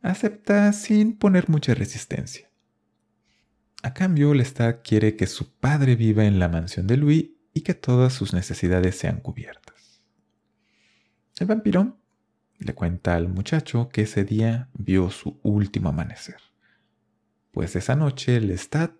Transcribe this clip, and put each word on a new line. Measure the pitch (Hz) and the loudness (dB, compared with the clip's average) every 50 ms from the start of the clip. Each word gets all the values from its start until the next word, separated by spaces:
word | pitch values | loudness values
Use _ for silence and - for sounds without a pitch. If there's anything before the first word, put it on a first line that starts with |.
acepta | - 175 185 - - 208 208 - _ - 202 202 202 208 | -2 -4 -4 -2 -2 -4 -4 -6 _ 0 2 4 4 4
sin | 208 208 - - 214 214 214 220 220 - | 2 0 -2 0 2 4 4 2 0 2
poner | - 208 190 180 175 - | 2 4 4 4 4 2
mucha | 160 151 - - 123 | 0 0 2 0 0
resistencia. | 131 107 - - 107 - - - - - - - - - _ _ _ _ _ _ _ _ _ _ _ _ _ _ _ _ _ _ _ _ _ _ _ _ _ _ - _ | 0 0 -4 -6 -10 -10 -8 -8 -8 -8 -10 -14 -18 -20 _ _ _ _ _ _ _ _ _ _ _ _ _ _ _ _ _ _ _ _ _ _ _ _ _ _ -12 _
A | 127 131 | -10 -4
cambio, | - 185 185 175 151 143 147 147 | -2 0 0 2 4 4 4 4
Lestat | 139 120 - - - 120 117 117 - | 4 2 0 0 -2 0 0 0 -2
quiere | _ - - 107 107 107 104 - | _ 2 2 4 4 2 0 0
que | 95 90 | -4 -4
su | - - - - | -4 -8 -12 -12
padre | _ _ - 131 147 151 139 127 123 113 | _ _ 0 0 2 2 4 2 2 4
viva | 117 110 107 107 107 | 4 2 4 4 4
en | 104 101 95 | 4 4 4
la | 90 87 | 2 2
mansión | 85 82 82 87 - - 90 95 | 0 -2 -4 -4 -6 -6 -2 0
de | 117 | 2
Louis | 135 147 147 151 160 - - - _ _ _ _ | 2 4 4 4 2 2 -2 -10 _ _ _ _
y | 156 | -6
que | - - 180 | -4 -4 -6
todas | - - - 123 123 127 127 127 | -4 -2 0 4 4 4 4 2
sus | - 104 101 - | -2 -6 -2 -2
necesidades | 90 92 - 82 - - 87 90 90 90 90 92 - | -4 -4 -4 -8 -2 0 2 2 2 2 2 0 -2
sean | - - 90 92 | -4 -4 -4 -4
cubiertas. | - - - - - - - _ _ - _ _ _ _ _ _ _ _ _ _ _ _ _ _ _ _ _ _ _ _ _ _ _ _ _ _ _ _ _ _ _ _ _ - | -6 -10 -12 -12 -12 -16 -18 _ _ -20 _ _ _ _ _ _ _ _ _ _ _ _ _ _ _ _ _ _ _ _ _ _ _ _ _ _ _ _ _ _ _ _ _ -6
El | 175 185 | -2 -2
vampiro | 214 226 - 214 185 180 196 254 262 _ _ _ _ _ _ _ _ _ _ _ _ _ | -2 0 0 0 2 2 2 0 -2 _ _ _ _ _ _ _ _ _ _ _ _ _
le | - - - | -10 -10 -8
cuenta | - 92 85 87 90 _ - 87 | -4 -4 -4 -4 -2 _ 0 0
al | 85 85 90 | 0 0 -2
muchacho | 92 92 98 - - 160 151 - - 120 120 123 | -4 -6 -4 -2 -2 -4 -4 -2 -2 -4 -4 -2
que | _ - 107 | _ -2 -2
ese | 107 - 104 98 | -2 0 -4 -2
día | 101 110 107 110 113 117 120 127 - _ | -2 0 0 0 0 0 -2 -6 -10 _
vio | - 101 - 92 95 92 92 | -12 -4 0 2 2 2 0
su | - - - - - _ _ | -4 -8 -12 -12 -12 _ _
último | 107 104 104 104 101 - - 98 85 | -2 0 0 0 0 -2 -4 -2 -2
amanecer, | 71 78 82 - - - - - - - _ _ _ _ _ _ _ _ _ _ _ _ _ _ _ _ _ _ _ _ _ _ | -2 -4 -6 -8 -10 -16 -20 -20 -20 -20 _ _ _ _ _ _ _ _ _ _ _ _ _ _ _ _ _ _ _ _ _ _
pues | _ - - 90 - | _ -6 -6 -4 -4
esa | 90 92 - 127 139 | -6 -4 -2 -2 0
noche | 160 143 131 135 - - 123 120 | 0 -2 -2 -4 -2 0 0 0
Lestat | 110 101 90 98 - - - 151 165 165 - _ | 0 0 -4 -4 -8 -6 -4 -2 -2 -2 -6 _